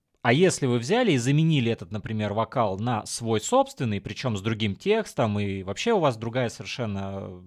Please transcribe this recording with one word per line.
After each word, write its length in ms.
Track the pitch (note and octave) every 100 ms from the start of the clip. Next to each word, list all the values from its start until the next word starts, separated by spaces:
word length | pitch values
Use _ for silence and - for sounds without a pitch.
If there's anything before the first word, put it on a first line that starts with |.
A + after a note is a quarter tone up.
| _ _
а 100 | B2
если 340 | C3+ F3+ - C3
вы 120 | A#2+
взяли 340 | A#2+ A3+ A#3+
и 60 | C#3
заменили 520 | A#2+ D3 D#3+ D3+ A2+
этот, 220 | A2 F2
например, 400 | G#2+ - G#2+ G#2+
вокал 480 | G#2 A2 C3 G#2+ F#2+
на 260 | A#2 A2 -
свой 340 | - A2+ A2
собственный, 600 | - B3+ C4+ - B2+ G2+
причём 360 | - G#2 C3 G#2
с 40 |
другим 340 | G#2 G#2+ G#2+
текстом, 640 | F#2+ F#3+ A3 G3+ - A2+ G#2
и 240 | G2+ F#2+
вообще 300 | F#2 - A#3
у 80 | A3
вас 160 | D3+ A2
другая 320 | A2+ A#2+ A#2+
совершенно, 920 | - F#2+ - A2+ G2 G2 G2 G2 F2+